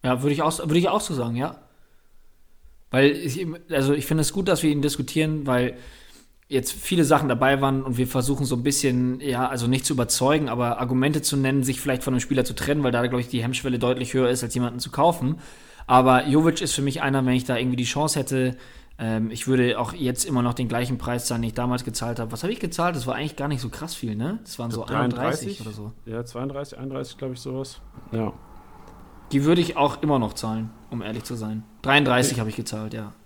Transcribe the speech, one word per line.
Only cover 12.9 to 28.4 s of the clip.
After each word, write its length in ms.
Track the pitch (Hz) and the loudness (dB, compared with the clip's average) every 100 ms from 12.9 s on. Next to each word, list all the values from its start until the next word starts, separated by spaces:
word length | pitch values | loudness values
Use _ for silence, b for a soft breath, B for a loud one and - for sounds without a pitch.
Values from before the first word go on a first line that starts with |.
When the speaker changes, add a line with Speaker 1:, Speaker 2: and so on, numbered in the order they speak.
Speaker 1:
da, 140 | 120 123 | 2 0
glaub 120 | 127 | 0
ich, 80 | 120 | -2
die 160 | 123 | -2
Hemmschwelle 360 | 117 127 135 123 | -2 -2 -2 0
deutlich 340 | 123 127 127 | 0 0 0
höher 160 | 131 123 | 2 2
ist, 140 | 123 | 2
als 100 | 117 | -2
jemanden 260 | 123 123 120 | -2 -2 -4
zu 120 | - | -8
kaufen. 480 | - 160 170 131 160 B B B B B | 2 2 2 -2 -4 B B B B B
Aber 380 | 127 127 127 147 | 6 8 6 6
Jovic 360 | 143 160 160 | 4 4 2
ist 120 | 127 | -2
für 100 | - | -2
mich 180 | 139 139 | -2 0
einer, 240 | 139 135 127 | 0 2 2
wenn 80 | |
ich 100 | 127 | 2
da 140 | 127 123 | 2 0
irgendwie 180 | 127 127 | 0 0
die 80 | |
Chance 360 | 120 143 151 147 | -2 0 0 0
hätte, 360 | 131 131 127 123 B B B - | 0 0 0 -2 B B B -8
ähm, 320 | 113 110 110 | -2 0 -2
ich 180 | 117 - | -4 0
würde 300 | 131 123 110 | 4 4 2
auch 160 | 123 | -4
jetzt 300 | 175 131 123 | -2 -2 -2
immer 180 | - 127 | 0 0
noch 120 | 120 | 0
den 140 | 120 120 | 0 -2
gleichen 300 | 120 123 139 | 0 -2 -4
Preis 280 | - 123 - | -4 -4 -2
zahlen, 160 | 117 | -2
den 80 | 113 | -2
ich 40 | |
damals 300 | 110 123 123 | -2 -2 -2
gezahlt 360 | 123 110 117 117 | -4 -6 -6 -6
habe. 120 | 113 | -6
Was 120 | 117 | -6
habe 100 | 175 | -4
ich 60 | 240 | -4
gezahlt? 360 | 196 170 170 165 | -6 -2 -2 -2
Das 120 | 120 | -4
war 80 | 117 | -4
eigentlich 200 | 147 - | -6 -4
gar 120 | 139 | -4
nicht 140 | 135 | -2
so 80 | 120 | -4
krass 240 | - 156 | -8 -10
viel, 220 | - 120 107 | -8 -6 -4
ne? 240 | 127 220 | -4 -6
Das 140 | - - | -10 -10
waren 120 | 120 | -6
Speaker 2:
Ich 60 | 117 | -6
Speaker 1:
so 80 | |
Speaker 2:
glaub, 140 | - 110 | -2 0
Speaker 1:
einunddreißig 600 | 123 123 123 139 117 202 | 0 0 -2 -2 -6 -8
Speaker 2:
dreiunddreißig. 40 | |
Speaker 1:
oder 100 | 110 107 107 - - | -10 -10 -12 -12 -10
so. 60 | |
Speaker 2:
Ja, 120 | 113 120 | -8 -8
zweiunddreißig, 520 | 120 135 135 139 - | -8 -6 -6 -10 -10
einunddreißig, 400 | 135 135 131 - | -8 -8 -10 -8
glaub 160 | 135 | -8
ich, 60 | 127 | -8
sowas. 420 | 135 131 135 - - - - | -8 -8 -8 -12 -18 -20 -6
Ja. 200 | 113 110 - | -4 -4 -6